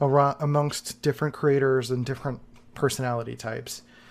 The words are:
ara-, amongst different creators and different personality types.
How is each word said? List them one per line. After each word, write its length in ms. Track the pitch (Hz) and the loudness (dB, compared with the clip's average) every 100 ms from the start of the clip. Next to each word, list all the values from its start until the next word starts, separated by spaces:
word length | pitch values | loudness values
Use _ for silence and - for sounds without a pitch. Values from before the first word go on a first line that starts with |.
ara-, 360 | 139 139 143 139 | 4 6 4 2
amongst 640 | 147 147 147 - - - | 0 2 0 -2 -10 -4
different 320 | 147 139 151 | -2 -2 -4
creators 560 | - 151 139 135 131 117 | 0 2 4 4 2 0
and 160 | 123 127 | -2 -2
different 340 | 131 143 117 - - - | -6 -6 -8 -12 -20 -20
personality 640 | - 139 - 127 120 117 120 | -2 -2 0 -2 -2 -4 -8
types. 460 | 110 113 120 - - - - | -8 -8 -10 -14 -16 -20 -20